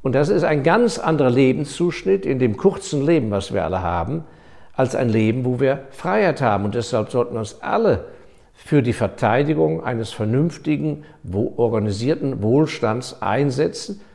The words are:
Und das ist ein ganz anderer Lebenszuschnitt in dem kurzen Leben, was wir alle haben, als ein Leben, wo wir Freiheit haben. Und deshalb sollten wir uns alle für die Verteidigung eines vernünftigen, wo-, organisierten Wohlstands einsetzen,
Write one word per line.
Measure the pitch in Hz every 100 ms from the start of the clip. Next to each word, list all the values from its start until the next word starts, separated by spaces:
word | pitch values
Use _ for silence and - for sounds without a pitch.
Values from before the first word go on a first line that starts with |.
Und | - 127
das | 147
ist | 180
ein | - 151
ganz | 143 180 240 -
anderer | - 160 131
Lebenszuschnitt | 123 131 131 147 - 175 - 190 196 196
in | 135
dem | 127 107
kurzen | 196 196 - 147 139
Leben, | 165 113
was | 101 -
wir | 101
alle | 80 92
haben, | 90 87 85 156 - - - - -
als | - 127 -
ein | 123
Leben, | 110 107 120 127
wo | 123
wir | 131 143 -
Freiheit | - 180 202 196 147
haben. | 127 101 101
Und | 120
deshalb | 110 117 107
sollten | 127 120 120
wir |
uns | 107 -
alle | - 214 220 107 - - - - -
für | _ - 151
die | 120
Verteidigung | 110 117 - 113 117 147 156 156 160
eines | 156 120 110
vernünftigen, | - 107 123 165 - - 147 151 147 - -
wo-, | - 92 117 -
organisierten | 117 110 107 98 120 165 139 120
Wohlstands | 104 131 151 - 113 113 131 -
einsetzen, | 95 113 143 131 160 - - 202 -